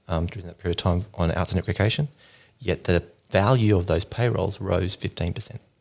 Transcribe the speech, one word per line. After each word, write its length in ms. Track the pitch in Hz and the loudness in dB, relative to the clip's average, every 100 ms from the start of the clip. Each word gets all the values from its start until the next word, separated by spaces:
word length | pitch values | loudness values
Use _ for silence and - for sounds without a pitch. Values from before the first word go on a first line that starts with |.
| - | -4
um, 160 | 82 85 | -2 -2
during 220 | 98 87 | -6 -14
that 100 | - | -8
period 200 | 87 85 | -4 0
of 40 | |
time 220 | 92 87 - | 0 0 -2
on 180 | 90 82 | -2 0
arts 200 | 82 87 | 0 -2
and 120 | 92 - | -2 -2
recreation. 420 | - 104 - 147 - - - _ _ | 0 2 0 -2 -6 -20 -20 _ _
Yet 260 | 92 - - | -4 -2 2
the 180 | 87 - _ _ | 0 0 _ _
value 480 | 95 104 127 107 95 | 2 4 4 4 4
of 100 | 90 | 2
those 160 | 82 - | 0 -2
payrolls 540 | - 120 110 92 - | -2 -2 0 -2 -4
rose 340 | 95 90 90 - | -2 -2 -2 -4
fifteen 360 | 95 - 85 | -6 -4 -4
percent. 280 | 101 - - _ _ | -6 -10 -16 _ _